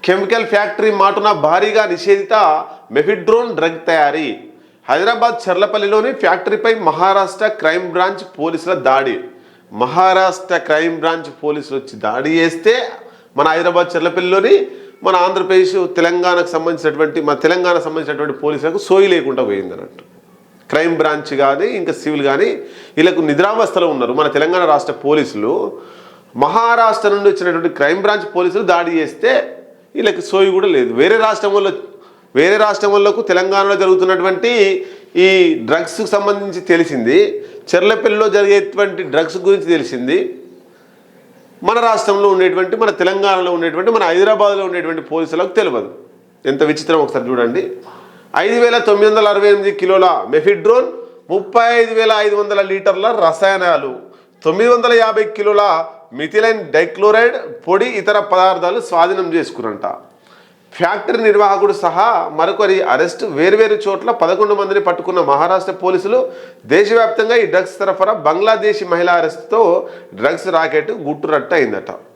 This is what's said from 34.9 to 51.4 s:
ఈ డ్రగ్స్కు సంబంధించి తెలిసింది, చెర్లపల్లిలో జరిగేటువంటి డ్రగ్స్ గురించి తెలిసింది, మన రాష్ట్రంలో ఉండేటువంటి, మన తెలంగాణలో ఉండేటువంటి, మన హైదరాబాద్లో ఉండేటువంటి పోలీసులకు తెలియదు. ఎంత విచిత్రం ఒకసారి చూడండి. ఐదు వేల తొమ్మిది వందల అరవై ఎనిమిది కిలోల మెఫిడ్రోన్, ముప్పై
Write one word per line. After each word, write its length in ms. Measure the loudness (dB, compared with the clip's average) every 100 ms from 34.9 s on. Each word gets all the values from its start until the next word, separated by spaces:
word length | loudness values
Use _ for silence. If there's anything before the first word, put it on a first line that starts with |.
| -16 -6 2 4
ఈ 40 | 4 4 0 -2
డ్రగ్స్కు 380 | -2 -2 -6 -2 0
సంబంధించి 460 | 0 -2 -6 -10 0
తెలిసింది, 480 | 0 2 0 2 2 2 -2 -12 -18 -2
చెర్లపల్లిలో 560 | 0 2 0 0 0 2 2
జరిగేటువంటి 640 | 4 2 2 -2 -2 -2 -2
డ్రగ్స్ 240 | -2 -2 -2 0
గురించి 200 | 0 2 -2
తెలిసింది, 420 | -2 -6 -2 -2 -2 -10 -20 -20 _ _ _ _ _ _ _ _ _ -6 -2
మన 80 | 2 2
రాష్ట్రంలో 400 | 0 0 2 2
ఉండేటువంటి, 420 | 4 2 2 -2 0
మన 80 | -2 0
తెలంగాణలో 500 | -2 0 0 0 0 -2
ఉండేటువంటి, 360 | -2 -2 0 2
మన 60 | 2
హైదరాబాద్లో 540 | 2 2 4 2 0 -4
ఉండేటువంటి 340 | -6 -6 -8 -6
పోలీసులకు 400 | -6 -4 -4 -2 0
తెలియదు. 320 | 0 -4 -6 -14 -20 _ _ _ -6
ఎంత 100 | 0 0
విచిత్రం 300 | 0 0 0 0
ఒకసారి 200 | -2 -4
చూడండి. 320 | -2 0 -2 -6 -12 -18 -20 -20 -20 _ -2 0
ఐదు 120 | 2
వేల 140 | 2 2 2
తొమ్మిది 200 | 4 4
వందల 180 | 4 2
అరవై 140 | 4 4
ఎనిమిది 200 | 4 0 -2
కిలోల 240 | 2 4 4 2 0
మెఫిడ్రోన్, 560 | 0 2 0 2 2 0 -8 -18 -20 -6
ముప్పై 320 | -6